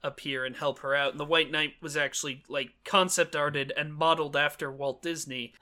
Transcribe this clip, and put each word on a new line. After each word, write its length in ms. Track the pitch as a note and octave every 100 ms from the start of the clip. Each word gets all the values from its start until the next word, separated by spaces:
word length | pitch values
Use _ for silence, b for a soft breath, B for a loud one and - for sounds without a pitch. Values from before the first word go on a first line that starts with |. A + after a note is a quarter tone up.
appear 400 | D3 - D3 C3
and 120 | B2+ A#2+
help 220 | D3 -
her 140 | C#3 C#3+
out. 160 | C#3
And 80 | D3
the 40 | D3
White 240 | E3 D3
Knight 240 | D3+ D3+ -
was 140 | D#3+ D3
actually, 480 | C#3 - D3 C3 -
like, 220 | C#3 B2+ _
concept 540 | - G3 F#3 F3+ D#3+ D3
arted 340 | D3 C#3+ C3+ -
and 160 | D3+
modeled 420 | D3+ D#3+ D#3+ D3 C#3+
after 340 | D3 - C#3+
Walt 320 | C3+ C#3 B2+
Disney. 520 | E3+ D#3+ C#3+ B2+ A#2+ -